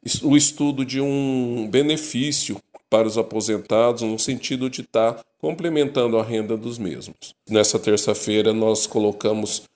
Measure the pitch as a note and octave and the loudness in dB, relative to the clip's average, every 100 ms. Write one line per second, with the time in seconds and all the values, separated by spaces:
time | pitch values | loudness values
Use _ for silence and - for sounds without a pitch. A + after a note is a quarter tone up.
0 | A#2 - C3 C#3+ - - D3 C3 C3 C3 | -2 -2 4 4 4 2 -4 -2 -6 -4
1 | C#3 C#3 C3+ C3 B2 A#2+ G#2+ C#3 D3 D#3 | -2 -2 -2 -2 -2 -4 0 0 2 0
2 | D#3 A#2+ C#3+ C#3+ - G2+ _ - _ A2 | -2 -2 0 0 0 -4 _ -20 _ 2
3 | A2 A2 A2 A2 G#2+ G#2+ - A2 A#2+ A#2 | 2 0 -2 -4 -2 -4 0 2 2 0
4 | A#2 A2 - B2+ - C3 B2+ C3 B2 A2+ | -4 0 0 0 -6 -6 -6 -8 -4 0
5 | A2+ A#2 - _ D#3 E3 E3+ D3+ C#3+ C#3 | 0 -2 -16 _ -8 -4 -4 0 0 0
6 | A#2+ A2+ A2 A2+ G#2+ A2+ A#2+ A#2+ F#2+ C#2 | 0 0 0 -4 -4 -6 -6 -8 -8 -8
7 | - - - _ - G#2+ G#2+ - - G#2 | -14 -16 -18 _ 0 4 4 2 2 2
8 | - G#2 - G#2+ G#2+ A2 A2 A2 - A#2+ | 2 0 0 2 2 2 2 4 2 2
9 | G#2 G#2 A2 G#2+ G#2 - - | 0 0 -2 -2 0 -2 -2